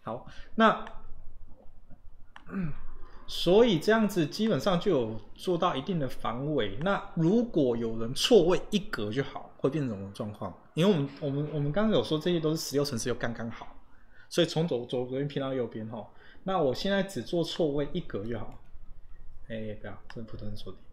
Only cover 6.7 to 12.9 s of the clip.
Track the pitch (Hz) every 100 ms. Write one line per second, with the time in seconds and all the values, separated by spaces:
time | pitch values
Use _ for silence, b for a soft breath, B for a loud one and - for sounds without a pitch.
6.7 | 101 180 196 - - 160 226 233 170 131
7.7 | 117 113 113 113 131 - 226 165 175 -
8.7 | 208 - - 104 120 135 - - - 139
9.7 | 151 131 98 98 104 107 101 98 - -
10.7 | - 190 170 139 - 147 139 151 156 143
11.7 | 170 214 170 110 156 175 175 156 160 -
12.7 | 135 143